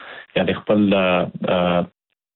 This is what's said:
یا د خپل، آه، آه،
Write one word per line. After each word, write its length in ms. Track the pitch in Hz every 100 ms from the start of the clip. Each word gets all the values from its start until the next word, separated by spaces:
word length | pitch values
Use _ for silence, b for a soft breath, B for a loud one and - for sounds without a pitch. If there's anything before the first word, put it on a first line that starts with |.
| B B B -
یا 80 | 87
د 80 | -
خپل، 200 | - 107 101
آه، 360 | 98 92 90 87 - -
آه، 280 | 90 90 87 87 _ _ _ _